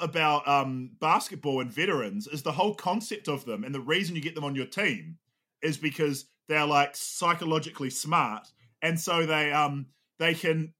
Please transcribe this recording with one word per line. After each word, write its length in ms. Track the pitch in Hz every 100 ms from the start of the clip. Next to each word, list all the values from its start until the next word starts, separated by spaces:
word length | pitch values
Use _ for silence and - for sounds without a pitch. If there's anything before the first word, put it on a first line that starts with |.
about, 460 | 170 160 156 147 139
um, 500 | 143 135 131 127 -
basketball 600 | 156 180 - 160 147 135
and 100 | 123
veterans 560 | 113 185 156 107 101 107
is 140 | 151
the 100 | 160
whole 220 | 143 202
concept 560 | 202 185 208 - 208 -
of 160 | 143 -
them, 180 | 104
and 100 | 123
the 60 | 139
reason 360 | 127 170 185 170
you 40 |
get 140 | 151 160
them 80 |
on 120 | 143 135
your 100 | 127
team 540 | - 202 107 80 - _ _ _ _
is 160 | 156 147
because 480 | 156 143 151 135 - _ -
they're, 160 | 151 147
like, 300 | 147 143 -
psychologically 960 | - - 170 170 170 160 156 - 139
smart, 560 | - 151 165 127 107 - _ _ -
and 180 | 160 165
so 260 | 175 170 160
they, 240 | 156 151
um, 360 | 147 147 143 135 _ _ -
they 160 | 165
can 400 | 165 175 160 160 -